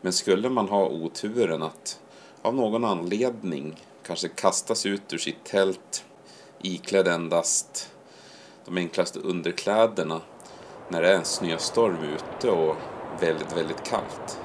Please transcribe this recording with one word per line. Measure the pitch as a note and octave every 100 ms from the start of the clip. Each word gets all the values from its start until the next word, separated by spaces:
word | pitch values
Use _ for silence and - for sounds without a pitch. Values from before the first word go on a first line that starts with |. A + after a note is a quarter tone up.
Men | F#2+
skulle | F2+ - G2+ B2
man | B2+ G2
ha | G2+ F#2
oturen | D2+ E2 - G#2+ A#2+ G2+ D#2+
att | D#2+ - - - - - - -
av | -
någon | C3 A2+ A2+
anledning | A#2 F#2 F2 G#2 B2+ A#2 G2+ D2+ D2+ D#2 - - -
kanske | E2+ F2
kastas | - G2 - - A2 G2+
ut | G2+ -
ur | E2+
sitt | - -
tält | - G2 F#2+ F#2 - - - - - - - -
iklädd | F#2+ F2 - G2 F#2
endast | E2+ E2+ E2+ E2 - - - - - - - - - - -
de | - F2+
enklaste | E2+ - F2 -
underkläderna | - F2+ E2 E2+ - G#2+ A2+ G2+ D#2 E2 - - - - - - -
när | F2
det | F2
är | F#2+
en |
snöstorm | E2 - F2 E2 - - A2+ F2
ute | D#2 D2 - - B2
och | F2+ D#2+ D2+ - - - -
väldigt, | E2 D#2 D#2 E2
väldigt | D#2+ D#2
kallt | - A2 - - - -